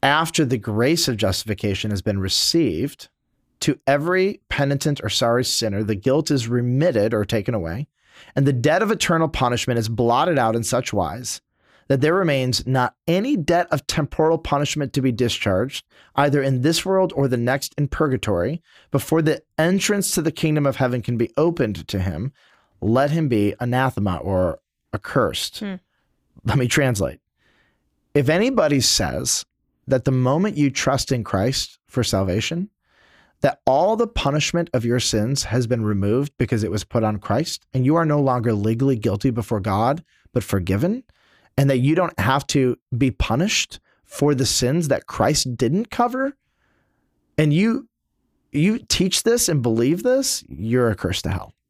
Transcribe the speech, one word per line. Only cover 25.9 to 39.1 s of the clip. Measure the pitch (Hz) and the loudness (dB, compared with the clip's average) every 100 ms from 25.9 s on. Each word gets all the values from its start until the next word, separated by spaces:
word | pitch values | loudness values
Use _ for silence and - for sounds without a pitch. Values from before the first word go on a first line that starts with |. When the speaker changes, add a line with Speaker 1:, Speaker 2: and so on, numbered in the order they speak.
| _ _ _ _ - - | _ _ _ _ -10 -2
Speaker 1:
Let | 143 | 0
me | 123 | 0
translate. | - 139 107 78 - _ _ _ _ _ _ _ _ _ | 2 0 0 -4 -6 _ _ _ _ _ _ _ _ _
If | - 131 | 0 2
anybody | 165 233 262 156 143 | 2 2 2 2 2
says | 117 - 92 65 - - - _ _ _ - | 2 0 -2 -4 -4 -4 -6 _ _ _ -2
that | 131 120 | 0 2
the | |
moment | 131 127 143 208 147 | 2 2 2 0 2
you | 143 | 0
trust | 135 - 135 - | 2 0 0 0
in | 131 | -4
Christ | 101 95 110 135 - - _ | -2 0 0 -2 -6 -12 _
for | - | -4
salvation, | 113 98 95 90 - 170 196 _ _ _ _ _ _ _ | 0 0 0 -2 -2 -4 -6 _ _ _ _ _ _ _
that | 143 - - | -2 0 2
all | 135 180 220 | 4 2 2
the | 226 | 0
punishment | - 147 147 143 170 170 | 0 0 0 0 -2 -2
of | 127 117 | -2 0
your | 123 | 0
sins | - 110 107 139 - | 0 0 0 -2 -2
has | 123 120 | -2 0
been | 120 | 0
removed | 107 104 101 117 143 _ | 0 0 2 2 0 _
because | 123 117 | -2 0
it | 101 | 0
was | 104 | -4
put | - 120 | -2 -2
on | 107 104 | 0 -2
Christ, | - 107 165 - _ | -2 -2 -2 -8 _
and | 131 | 0
you | 127 160 | 2 2
are | 160 | 2
no | 147 | 2
longer | 135 123 117 | 2 2 0
legally | 107 104 113 135 120 | 0 0 0 0 0
guilty | 107 | 0